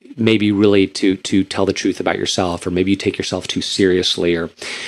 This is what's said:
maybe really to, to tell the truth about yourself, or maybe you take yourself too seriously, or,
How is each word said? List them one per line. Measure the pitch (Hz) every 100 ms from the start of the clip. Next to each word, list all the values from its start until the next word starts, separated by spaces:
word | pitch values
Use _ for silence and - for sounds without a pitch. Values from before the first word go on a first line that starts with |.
| - -
maybe | 113 110 104
really | 101 104 101 95
to, | - 98 95
to | - 101 95
tell | - 95
the |
truth | 90 101 87
about | 92 92
yourself, | 92 - 90 87 92
or |
maybe | 90 95
you | 98
take | 104 -
yourself | - 92 -
too | -
seriously, | - - 95 90 90 - 87 85
or, | 85 - - -